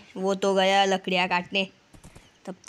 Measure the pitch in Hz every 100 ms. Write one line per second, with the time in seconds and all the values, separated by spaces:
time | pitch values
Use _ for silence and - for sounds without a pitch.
0 | - 190 190 196 196 190 190 196 196 185
1 | 190 180 180 180 180 196 190 - _ -
2 | - - - _ - 185